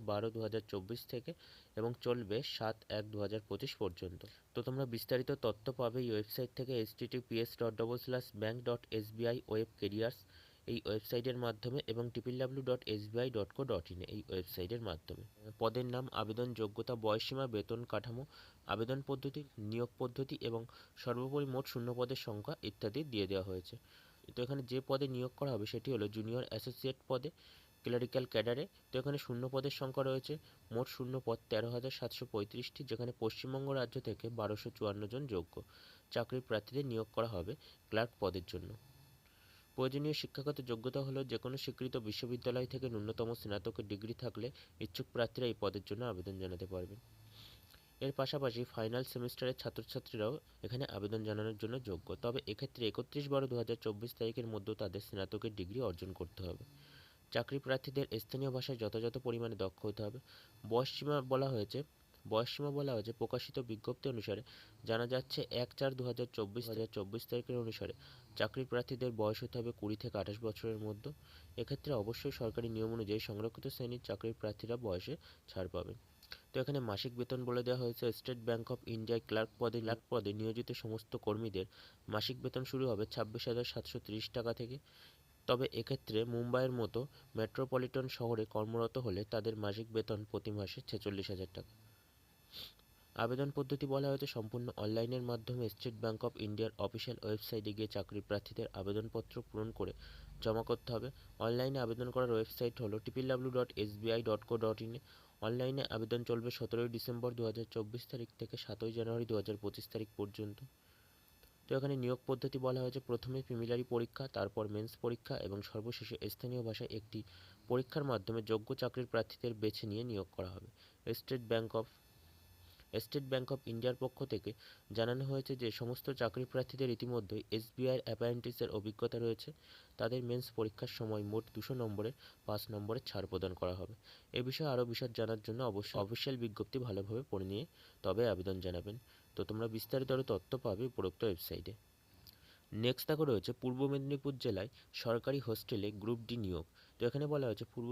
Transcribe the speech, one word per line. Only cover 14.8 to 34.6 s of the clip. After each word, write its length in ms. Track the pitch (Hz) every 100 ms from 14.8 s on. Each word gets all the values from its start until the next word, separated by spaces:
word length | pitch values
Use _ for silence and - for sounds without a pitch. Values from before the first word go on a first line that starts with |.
মাধ্যমে। 420 | 110 82 - 90 104 - 107 104
পদের 300 | 113 117 127
নাম 120 | 123 131 -
আবেদন 260 | 107 110 123
যোগ্যতা 400 | 113 107 110 113 120
বয়স 280 | 110 107 -
সীমা 200 | 135 135
বেতন 340 | 110 98 113 120
কাঠামো। 320 | 107 120 117 135 - - - -
আবেদন 320 | 104 117 135 139
পদ্ধতি, 340 | 135 139 147 139 - 104
নিয়োগ 180 | 113 120 -
পদ্ধতি 380 | 127 120 135 127
এবং 200 | 120 117 117 - - -
সর্বোপরি 500 | - 120 131 143 143
মোট 120 | 131 135
শূন্য 220 | 127 120
পদের 260 | 120 123 131 -
সংখ্যা 300 | 104 104 160 107
ইত্যাদি 320 | - 110 120
দিয়ে 220 | 156 113 95
দেওয়া 180 | 98 95
হয়েছে। 260 | 92 - 120 - - - - -
তো 60 | -
এখানে 200 | 123 139 123
যে 80 | 127
পদে 240 | 135 135 139
নিয়োগ 240 | 127 127 -
করা 160 | 143
হবে 120 | 117 104
সেটি 240 | 117 135
হলো 140 | 123 104
জুনিয়র 360 | 110 107 120 -
অ্যাসোসিয়েট 480 | 110 127 120 131 131 -
পদে 220 | 131 139 - - - - - -
ক্লেরিক্যাল 400 | 120 120 135 127
ক্যাডারে। 380 | 117 107 120 180 - -
তো 60 | 127
এখানে 180 | 135 143 -
শূন্য 180 | 120 127
পদের 240 | 135 139 -
সংখ্যা 240 | 135 131 135
রয়েছে 280 | 131 - 151 - - -
মোট 160 | 110 131
শূন্য 240 | - 123 131
পদ 160 | 120 117 -
তেরো 200 | 110 117
হাজার 240 | 120 127 -
সাতশো 260 | 120 - 123
পঁয়ত্রিশটি, 560 | 110 104 123 123 - 139
যেখানে 220 | 117 120 120
পশ্চিমবঙ্গ 480 | 113 - 131 135 139
রাজ্য 260 | 135 120 131
থেকে 240 | 120 101 117 117
বারোশো 300 | 104 107